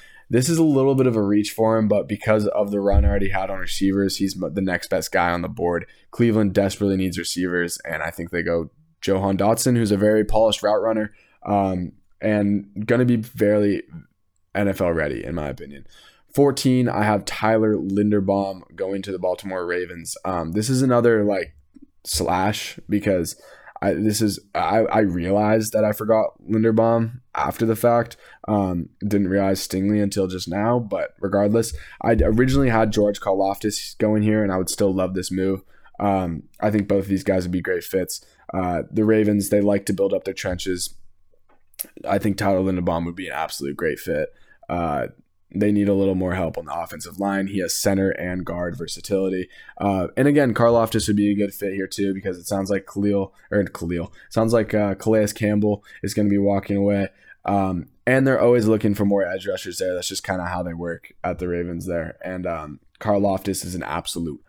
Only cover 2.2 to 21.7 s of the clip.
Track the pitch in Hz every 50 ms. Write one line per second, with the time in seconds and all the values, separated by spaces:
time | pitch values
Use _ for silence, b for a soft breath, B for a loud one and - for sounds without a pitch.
2.2 | - 113 107 107 104 104 - 104 104 101 104 101 98 98 98 101 101 101 101 98
3.2 | 98 - - 95 98 98 98 95 92 - - - 98 98 95 101 98 95 - -
4.2 | 101 98 95 92 90 82 78 98 95 95 90 85 - - 95 90 80 - - 92
5.2 | 87 87 87 87 85 87 - - 85 85 87 85 87 b b b b b - -
6.2 | 117 117 107 110 107 98 92 101 98 98 - - 101 98 95 95 95 92 82 90
7.2 | 87 - - 90 92 90 87 87 87 85 - - - - 82 78 76 85 - -
8.2 | 85 85 - 85 82 85 85 85 82 - _ _ _ _ _ _ - 98 98 92
9.2 | 98 98 98 92 101 107 117 120 - 131 120 117 117 98 104 95 104 107 110 107
10.2 | 104 104 - 110 113 110 104 - - 104 107 101 101 113 110 110 107 107 b b
11.2 | b b b b b - 101 101 98 98 92 90 90 - - _ _ _ _ -
12.2 | - 107 107 104 101 101 101 101 101 - - 107 107 107 117 120 127 123 120 110
13.2 | 110 - - - 107 104 104 104 104 101 95 - - - 78 82 - _ _ _
14.2 | _ _ _ _ _ _ - 98 104 98 95 - 95 87 85 80 76 76 64 55
15.2 | - 62 85 82 76 69 65 65 - 71 71 71 - - b b b b b b
16.2 | b b - - 143 139 135 - - 131 127 127 123 117 - 101 104 107 107 98
17.2 | - - - - 110 107 113 113 110 107 107 - 73 98 98 101 104 104 104 104
18.2 | 95 98 98 98 98 98 95 92 - - 82 85 95 95 98 98 95 101 95 90
19.2 | 90 90 90 87 - 95 92 92 87 87 87 90 90 85 87 85 82 - - -
20.2 | - 95 92 85 82 82 85 107 110 123 131 127 135 127 123 120 117 120 113 107
21.2 | 104 104 101 95 85 - - _ _ _